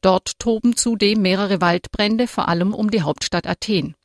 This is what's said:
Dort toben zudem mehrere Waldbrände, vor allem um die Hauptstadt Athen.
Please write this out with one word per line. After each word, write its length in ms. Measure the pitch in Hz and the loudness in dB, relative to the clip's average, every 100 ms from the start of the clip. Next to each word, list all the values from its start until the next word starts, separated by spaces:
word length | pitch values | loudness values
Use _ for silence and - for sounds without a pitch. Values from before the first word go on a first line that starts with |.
Dort 360 | 185 185 - - | 4 2 -2 -6
toben 380 | 226 220 240 233 | -2 0 0 0
zudem 460 | - 226 202 214 | -2 2 2 2
mehrere 400 | 185 190 202 190 | 2 2 0 0
Waldbrände, 640 | 175 175 - - 208 220 247 | 2 0 -4 -2 0 0 -2
vor 220 | - - | -2 -2
allem 240 | 170 185 | 0 0
um 180 | 214 214 | 0 0
die 120 | 214 | 0
Hauptstadt 440 | 151 151 - 175 - | -2 -4 -4 -4 -4
Athen. 480 | 175 - 202 151 160 | -6 -2 -2 -2 -10